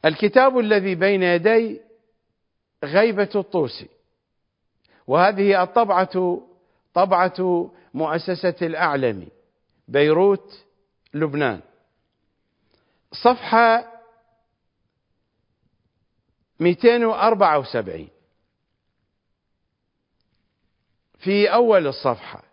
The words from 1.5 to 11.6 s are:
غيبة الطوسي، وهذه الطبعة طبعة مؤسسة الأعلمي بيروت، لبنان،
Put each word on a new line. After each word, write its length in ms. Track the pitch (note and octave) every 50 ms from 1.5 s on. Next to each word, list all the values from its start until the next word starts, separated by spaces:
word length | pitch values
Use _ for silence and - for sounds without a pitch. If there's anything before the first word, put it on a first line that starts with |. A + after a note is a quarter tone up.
| A3+ A3+ A3+ A3 G#3+ - - _ _ _ _ _ _ _ _ _ _ _ _ _ _ _ _ _ _ _ -
غيبة 460 | C#3+ D3+ F#3+ A3 A#3 G#3+ F#3+ G#3 G3 -
الطوسي، 520 | G#3 F#3 - - F3+ D3+ A#2+ - - - - _ _ _ _ _ _ _ _ _ _ _ _ _ _ _ _ _ _ _ _ _ _ _ -
وهذه 560 | C3 D#3+ F3+ G3+ G#3+ F#3+ G3 G3+ G3 F#3 F3+
الطبعة 800 | F3+ F#3 A#3 A#3 G3+ F#3+ F3+ F#3+ F#3 - F#3 F#3 F3+ F3 - - _ _ _ _ _ _ _ _ _ _
طبعة 760 | F3 F#3 F#3+ F#3+ F3 F#3 F#3 F#3 - F#3 F#3 F3+ E3+ F3+ F#3 - _ _ _ _
مؤسسة 640 | C3+ D#3+ D#3 D#3 E3 D#3+ - F#3 E3+ - F#3 D#3+ -
الأعلمي 640 | F3+ E3 E3 D3+ F3 D#3+ D3 C#3 C3 A#2+ G#2+ F#2+ E2+ D2+ _ _ _ _ _ _ _ _ _ _ _ -
بيروت، 760 | A#2+ C#3 D3 D3+ D#3 E3 F#3 G3+ G3+ F#3+ - - - - _ _ _ _ _ _ _ _ _ _ _
لبنان، 480 | D3 D#3+ D3+ C#3 D3 D3 B2+ G#2+ F2